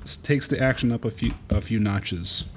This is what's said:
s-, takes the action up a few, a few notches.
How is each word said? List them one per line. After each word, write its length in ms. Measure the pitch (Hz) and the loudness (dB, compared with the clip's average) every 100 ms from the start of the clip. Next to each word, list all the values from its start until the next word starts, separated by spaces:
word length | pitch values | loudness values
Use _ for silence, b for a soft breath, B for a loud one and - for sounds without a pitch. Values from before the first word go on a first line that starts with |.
s-, 160 | - - | -6 -4
takes 320 | - 143 - | 2 2 2
the 120 | 135 | 2
action 300 | 131 127 123 | 2 4 2
up 140 | 117 113 | 2 -2
a 60 | |
few, 200 | - 117 - - | -2 -2 -2 0
a 120 | - | 0
few 180 | - 110 | 2 2
notches. 640 | 104 98 - 85 85 - - | 2 0 -2 -4 -4 -4 -6